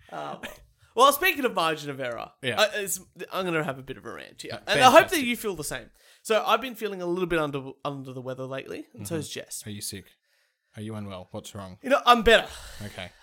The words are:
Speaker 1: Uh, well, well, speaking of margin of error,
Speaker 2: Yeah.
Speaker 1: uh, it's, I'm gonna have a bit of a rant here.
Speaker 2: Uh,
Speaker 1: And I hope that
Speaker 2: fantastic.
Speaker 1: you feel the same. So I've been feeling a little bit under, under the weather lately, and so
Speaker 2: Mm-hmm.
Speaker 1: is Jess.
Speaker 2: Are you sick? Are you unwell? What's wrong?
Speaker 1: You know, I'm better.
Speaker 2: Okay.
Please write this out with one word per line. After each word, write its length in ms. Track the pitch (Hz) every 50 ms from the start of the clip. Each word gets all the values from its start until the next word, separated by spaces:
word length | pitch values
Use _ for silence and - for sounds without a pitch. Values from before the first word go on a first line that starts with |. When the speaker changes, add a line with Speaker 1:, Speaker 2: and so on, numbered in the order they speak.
| _ -
Speaker 1:
Uh, 260 | - 160 147 143 143 - -
well, 80 | - - - - _ _ _ _ _ _
well, 160 | - 247 277
speaking 320 | 277 - 359 381 339 277 262
of 120 | 233 185
margin 340 | 190 170 160 160 147 147 143
of 100 | 139 131
error, 300 | 135 123 117 113 - - - _ -
Speaker 2:
Yeah. 160 | 131 117 -
Speaker 1:
uh, 60 | 214 208 -
it's, 240 | 208 202 196 - 190 185 - _ 170 160 -
I'm 140 | - 180 190
gonna 180 | 180 170 160 151
have 160 | 143 131 135
a 40 | 131
bit 140 | 135 131 110
of 80 | 104
a 80 | 113 98
rant 300 | 78 65 50 - - -
here. 80 | 147 -
Speaker 2:
Uh, 60 | - - -
Speaker 1:
And 120 | 196 220
I 40 | 254
hope 100 | 254 240
that 60 | 311 381 -
Speaker 2:
fantastic. 160 | - 330 269
Speaker 1:
you 100 | 240 240
feel 200 | - - 214 190
the 80 | 156 147
same. 260 | - 147 127 107 - _ _ _ _ - _
So 220 | _ - 220 214 -
I've 160 | - 208 233
been 140 | - 262 233
feeling 260 | - 226 202 196 185
a 60 | 180 175
little 180 | 175 180 185
bit 140 | 170 170 165
under, 320 | 156 147 139 143 131 135 139 - -
under 300 | 147 143 139 131 135 127
the 80 | 131
weather 220 | 123 127 131 127 131
lately, 400 | 131 131 135 - - - - 302 - -
and 140 | - - -
so 80 | 170
Speaker 2:
Mm-hmm. 40 | 165
Speaker 1:
is 80 | - -
Jess. 340 | - - - - - - -
Speaker 2:
Are 60 | 110
you 100 | 104 101
sick? 240 | 104 - - 98 90 - _ _ _ _ _ _ _ _ _ _ _ _ _
Are 60 | - 107
you 100 | 107 110
unwell? 340 | 107 101 98 98 90 90 -
What's 220 | - 107 - - -
wrong? 220 | 104 98 95 90 -
Speaker 1:
You 80 | - 262
know, 120 | 262 285 -
I'm 160 | 247 240 240 208
better. 240 | 202 226 196 - - - - - - - - -
Speaker 2:
Okay. 240 | 104 - - 92 87 - _